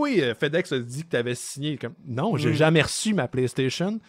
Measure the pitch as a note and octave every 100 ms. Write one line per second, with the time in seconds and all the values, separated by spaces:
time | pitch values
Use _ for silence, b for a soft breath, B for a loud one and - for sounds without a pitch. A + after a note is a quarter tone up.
0 | D4 A3 B2+ A2 D3+ D3+ - C3+ A#2+ C3
1 | E3 B2+ A#2+ B2 - C3+ D3 C#3+ A#2 -
2 | - A#2+ G3+ F#3 D3+ D3 D#3 D#3+ - -
3 | A3 G3 B2+ B2+ B2+ - C3 - F3+ A3